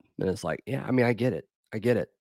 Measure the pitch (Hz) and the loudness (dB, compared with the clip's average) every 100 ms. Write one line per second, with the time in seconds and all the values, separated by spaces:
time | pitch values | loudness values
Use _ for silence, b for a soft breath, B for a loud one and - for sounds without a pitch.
0 | _ - 95 90 82 76 - 135 - 127 | _ -4 -2 -2 -4 -6 -4 -6 0 2
1 | 120 104 123 92 - _ - - 120 113 | 4 2 0 -2 -6 _ -12 -4 2 2
2 | - _ | 0 _